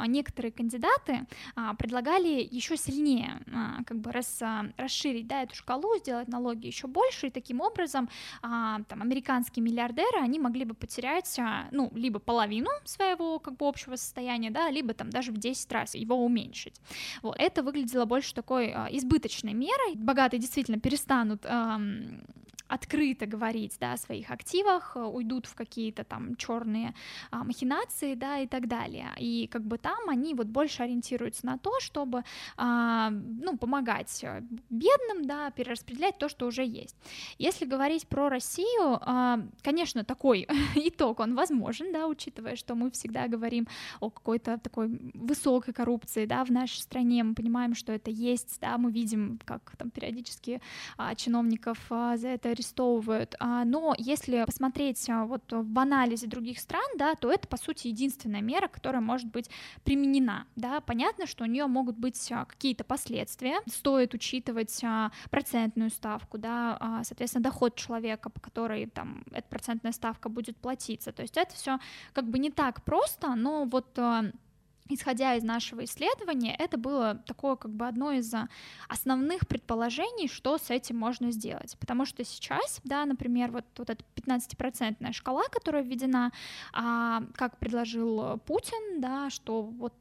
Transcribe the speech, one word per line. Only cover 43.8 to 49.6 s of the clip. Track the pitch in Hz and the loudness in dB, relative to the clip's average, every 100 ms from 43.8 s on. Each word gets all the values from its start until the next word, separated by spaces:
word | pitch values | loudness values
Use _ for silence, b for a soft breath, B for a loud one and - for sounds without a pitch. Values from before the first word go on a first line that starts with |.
| B B | B B
о | 220 | -6
какой-то | - - 226 233 226 | -4 0 0 0 -2
такой | - - 220 233 254 - | -2 -2 -2 -2 -6 -4
высокой | 233 285 285 254 247 | 0 2 4 4 2
коррупции, | 233 240 240 - 220 214 | 0 2 0 0 -2 0
да, | 247 254 | 2 4
в | |
нашей | 247 254 - | 4 2 -4
стране. | - 254 240 240 | -4 2 4 6
Мы | 220 | 4
понимаем, | 226 233 240 240 | 2 2 2 2
что | 226 - | 0 -2
это | 214 220 | -4 -4
есть, | 220 240 240 - - | -2 2 2 -2 -6
да, | - 240 | -2 2
мы | 240 | 2
видим, | 220 226 220 208 226 - | 2 0 0 0 -4 -8
как | - | -10